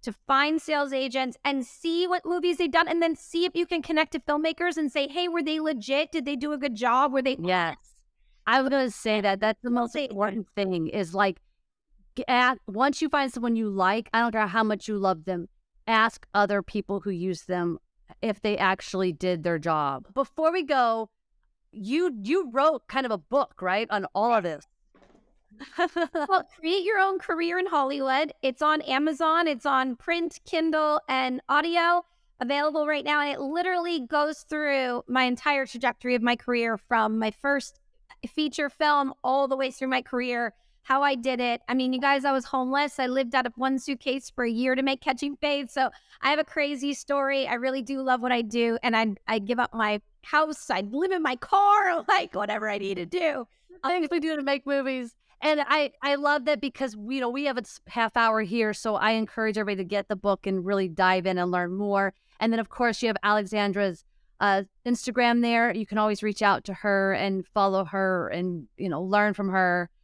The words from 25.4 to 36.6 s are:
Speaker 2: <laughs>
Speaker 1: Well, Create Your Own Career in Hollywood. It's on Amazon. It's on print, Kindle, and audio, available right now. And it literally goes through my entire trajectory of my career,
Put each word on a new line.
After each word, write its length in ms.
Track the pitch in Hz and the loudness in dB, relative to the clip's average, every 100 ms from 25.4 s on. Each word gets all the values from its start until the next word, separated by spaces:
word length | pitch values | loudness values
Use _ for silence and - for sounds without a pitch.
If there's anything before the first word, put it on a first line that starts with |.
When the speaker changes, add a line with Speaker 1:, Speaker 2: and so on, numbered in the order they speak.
| _ - 269 - | _ -20 -18 -2
Speaker 2:
<laughs> 20 | 349 - 330 | -2 0 -2
Speaker 1:
Well, 300 | 339 294 381 359 - | -2 2 0 0 -8
Create 260 | 320 381 | -2 -2
Your 140 | 359 427 | 0 2
Own 200 | 381 381 | 2 0
Career 400 | - 330 339 349 | -4 -2 -2 -2
in 80 | 370 | 0
Hollywood. 640 | 330 269 285 269 262 302 - | 0 0 0 0 0 -2 -2
It's 200 | 269 254 | -4 0
on 180 | 302 302 | 2 2
Amazon. 680 | 302 262 302 285 320 330 339 | 0 0 0 0 2 2 2
It's 180 | 269 285 | 0 0
on 300 | 269 262 240 | 0 0 -4
print, 440 | - 339 339 - - | -4 -2 -2 -8 -4
Kindle, 540 | 330 320 311 311 302 - | 0 2 2 2 0 0
and 340 | 262 254 254 - | -2 0 -4 0
audio, 560 | 285 320 339 339 349 349 _ _ _ | 0 2 2 4 2 0 _ _ _
available 460 | 247 285 302 302 302 | -2 0 0 0 0
right 180 | 302 | -2
now. 160 | 285 294 | 0 0
And 100 | 285 | 0
it 100 | 277 | -2
literally 680 | 277 320 349 359 349 339 240 | -4 -2 0 0 0 -4 -2
goes 340 | 302 294 311 - | 0 0 -2 -8
through 540 | 302 302 277 254 247 - | -4 0 0 0 -2 -2
my 160 | 247 | 0
entire 420 | 254 247 - 285 262 | 2 0 0 0 -2
trajectory 480 | 240 254 262 247 | -2 -4 -2 0
of 80 | 247 | 0
my 140 | 233 240 | 2 0
career, 420 | - 240 | 0 0